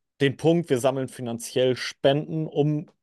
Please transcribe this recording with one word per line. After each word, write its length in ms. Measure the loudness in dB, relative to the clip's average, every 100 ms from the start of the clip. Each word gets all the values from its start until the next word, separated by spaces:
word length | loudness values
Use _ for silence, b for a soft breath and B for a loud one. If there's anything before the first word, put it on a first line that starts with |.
| _ -2
den 160 | 0 2
Punkt, 340 | 2 2 2
wir 80 | 2
sammeln 280 | 2 0 -8
finanziell 680 | -8 -10 -8 -4 0 0 0
Spenden, 680 | -6 0 2 2 -2 -6 -4
um 420 | 0 0 0 -6 _